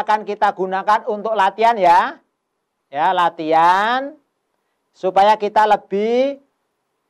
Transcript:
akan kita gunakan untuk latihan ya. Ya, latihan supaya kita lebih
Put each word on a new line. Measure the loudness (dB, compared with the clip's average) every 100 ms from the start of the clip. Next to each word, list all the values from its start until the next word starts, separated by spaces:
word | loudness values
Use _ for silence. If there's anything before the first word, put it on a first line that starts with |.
akan | -2 -2
kita | -4 -4 -2 -2
gunakan | -4 -4 -2 -2 -2
untuk | -6 -4 -2
latihan | -2 0 0 2
ya. | 4 4 2 -6 _ _ _ _ _ _ _
Ya, | -4 -2
latihan | 0 -2 -2 0 2 4 2 0 -2 -6 -12 _ _ _ _ _ _ _ _
supaya | -4 2 2 2
kita | -2 0 0
lebih | 0 -2 -4 -2 -2 -2 -6 _ _ _ _ _ _ _